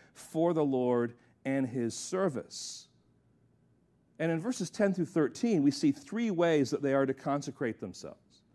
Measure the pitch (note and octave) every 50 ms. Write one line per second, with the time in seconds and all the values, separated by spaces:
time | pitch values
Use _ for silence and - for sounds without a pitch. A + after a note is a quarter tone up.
0 | - _ _ - - - - D#3+ E3 F3 E3 D#3+ D3+ C#3 C3 B2+ B2 B2 B2 A#2+
1 | A#2+ A#2 - - _ _ _ _ - C3+ C3+ C3+ C3 A#2+ A#2+ B2+ A#2 A2+ - -
2 | - - F#3 F#3 G3 F3 C3 G#2 - - - - - - - - - _ _ _
3 | _ _ _ _ _ _ _ _ _ _ _ _ _ _ _ _ _ _ _ _
4 | _ _ _ - D#3+ E3 E3 D#3+ E3+ B3 B3+ - F3+ - - - G#3 G3 F#3 F#3
5 | D#3+ - - E3 D3 - - - - A#3 G#3+ D#3 C#3 C#3+ C#3 - - C#3+ C#3 -
6 | - - G3+ A3+ A#3 A3 F3+ E3 E3+ E3+ D#3+ D3+ C3+ A2 C#3+ C3+ C#3+ C#3 C3+ C#3
7 | C#3 C3 C3 - - D3 C#3 C#3+ - C#3+ - - C#3 A#2 G#2+ - A2 F#2 F2+ -
8 | - C#2+ - - _ _ _ _ _ _